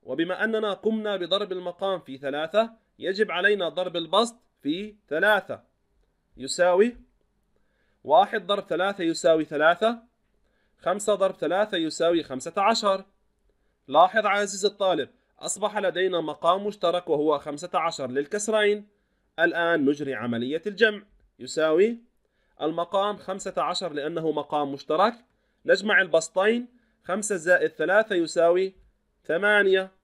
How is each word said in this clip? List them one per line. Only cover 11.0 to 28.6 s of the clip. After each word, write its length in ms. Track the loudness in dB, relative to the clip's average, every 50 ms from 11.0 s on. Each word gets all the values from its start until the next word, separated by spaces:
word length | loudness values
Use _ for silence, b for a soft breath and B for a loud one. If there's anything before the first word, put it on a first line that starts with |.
| 0 -2 0
ضرب 200 | 2 0 -2 -2
ثلاثة 420 | _ -4 -2 0 0 0 0 0
يساوي 460 | -2 -2 -2 -2 0 2 2 2 2
خمسة 300 | 0 -4 -10 -10 -10 -8 -4
عشر. 480 | 0 2 2 2 2 2 0 0 -2 -4 _ _ _ _ _ _ _ _ _ _ _ _ _ _ _ _ 0
لاحظ 380 | 4 6 6 6 4 0 0
عزيزي 420 | 2 0 0 0 -2 -4 -2 -2 -2
الطالب، 400 | -2 _ 0 0 0 0 -2 -6 _ _ _ _ _ _
أصبح 400 | -10 -10 -8 -4 -4 -4 -2 -2
لدينا 420 | -2 -2 0 0 -2 0 0 -2
مقام 460 | -4 -4 -8 -2 2 2 2 2 -2
مشترك 420 | -6 -8 -2 -2 0 0 0 -2 -2
وهو 300 | 0 2 2 2 0 0
خمسة 320 | -2 -8 -10 -10 -12 -4 -4
عشر 360 | -2 -2 -2 -4 -4 -8 -6
للكسرين. 800 | -4 -4 -4 -4 -6 -6 -4 -2 0 2 2 2 0 0 -4 _ _ _ _ _ _ _ _ _ _ 0
الآن 460 | 0 0 2 0 0 0 2 2 2
نجري 300 | 2 0 0 -4 -8 -6
عملية 480 | -6 -4 -4 -4 -4 -4 -4 -4 -6 -6
الجمع، 360 | -8 0 2 2 2 2 -2 -14 _ _ _ _ _ _ _
يساوي 600 | -16 -8 -2 0 2 2 4 4 4 2 2 -4 _ _ _ _ _ _ _ _ _ _ _ _
المقام 540 | -6 -4 -4 -4 -6 -2 -2 -2 -2 -2 -4
خمسة 460 | -8 -10 -10 -10 -10 -10 -8 -6 -4
عشر 300 | -4 -4 -4 -6 -6 -6
لأنه 400 | -6 -6 -6 -6 -6 -4 -4 -2
مقام 400 | -4 -4 -6 -4 -4 -4 -2 -4
مشترك، 420 | -6 -12 -6 -4 0 2 2 2 0 -6 _ _ _ _ _ _ _ _ _
نجمع 340 | 0 0 2 2 0 2 2
البسطين، 680 | 2 2 2 0 0 0 _ 0 2 2 2 0 -4 -10 b b b b b b
خمسة 340 | _ -6 -6 -4 -2 -4 -4
زائد 340 | -4 2 2 4 4 4 0
ثلاثة 440 | -2 -2 -2 2 2 2 2 2 0
يساوي 600 | -2 -2 0 2 4 4 4 4 4